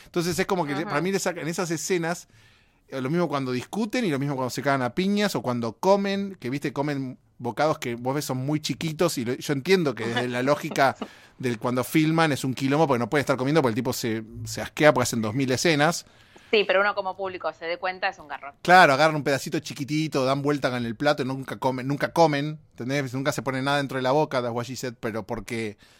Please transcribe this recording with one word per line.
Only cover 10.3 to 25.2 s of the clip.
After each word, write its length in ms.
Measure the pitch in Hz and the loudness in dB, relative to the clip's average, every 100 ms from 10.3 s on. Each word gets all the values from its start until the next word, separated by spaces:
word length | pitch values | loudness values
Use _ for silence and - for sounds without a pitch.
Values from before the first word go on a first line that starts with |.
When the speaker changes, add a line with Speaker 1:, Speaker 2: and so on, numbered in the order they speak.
| 123 | 0
Speaker 1:
lógica 520 | 127 147 160 151 135 - - - | 2 0 0 2 4 2 -6 -14
Speaker 2:
<laughs> 220 | - - | -20 -6
Speaker 1:
del 180 | 127 113 | -4 -2
cuando 240 | 123 127 120 | -2 -2 2
filman 460 | 160 156 165 160 | 2 4 4 2
es 100 | 135 | 2
un 100 | 135 | -2
quilombo 320 | 123 135 143 156 | -2 0 4 4
porque 120 | 120 | 2
no 100 | 117 | 2
pueden 120 | 151 | 0
estar 160 | 127 127 | 2 0
comiendo 240 | 131 156 | 2 4
porque 100 | 131 | 2
el 40 | 110 | 2
tipo 180 | 127 | -2
se, 300 | 120 120 110 110 113 110 | -2 -2 -4 -6 -12 -10
se 160 | 110 | -8
asquea 320 | 107 - 151 | -8 4 6
porque 100 | 127 | 6
hacen 180 | 120 120 | 4 0
dos 120 | 107 117 | -2 0
mil 140 | 131 | 0
escenas. 540 | 123 175 147 151 165 - - _ - - | 2 2 4 2 0 -6 -20 _ -20 -2
Speaker 2:
Sí, 120 | 220 196 | 0 2
pero 160 | 185 | 2
uno 140 | 202 202 | 2 0
como 200 | 190 185 | -4 -6
público 380 | 190 180 165 | -8 -6 -8
se 120 | 156 165 | -6 -6
dé 120 | 170 | -4
cuenta 320 | 185 185 196 | -6 -4 -4
es 80 | 175 | -6
un 80 | 151 | -12
garrón. 280 | 139 139 - | -14 -14 -6
Speaker 1:
Claro, 280 | - 180 165 | 6 8 8
agarran 240 | 135 160 151 | 8 4 2
un 80 | |
pedacito 360 | 139 135 170 156 | 0 -2 -2 -6
chiquitito, 680 | - 131 127 151 156 143 131 | -8 -10 -6 -4 -2 0 0
dan 160 | 143 | 0
vuelta 340 | 143 147 135 123 | 0 0 -2 -2
en 80 | |
el 120 | 117 110 | -4 -2
plato 260 | 143 147 | 0 0
y 20 | 131 | -2
nunca 320 | 135 131 113 | -6 -8 -2
comen, 280 | 131 127 131 | -2 0 -2
nunca 240 | 143 139 | -2 0
comen, 480 | - 160 143 151 151 - | 4 4 4 -2 -8 -14
¿entendés? 420 | - 123 143 135 | -10 -4 -2 -2
Nunca 180 | 127 139 | -2 -2
se 100 | 139 | -2
pone 180 | 131 131 | -2 -2
nada 160 | 135 143 | 0 0
dentro 200 | 135 131 | 0 0
de 40 | |
la 100 | 127 | 2
boca, 300 | 143 151 135 | 2 2 0
that's 120 | 120 | -2
what 120 | 117 120 | -4 -6
she 100 | 127 | -6
said, 200 | 131 117 | -8 -6
pero 260 | 120 110 | -6 -6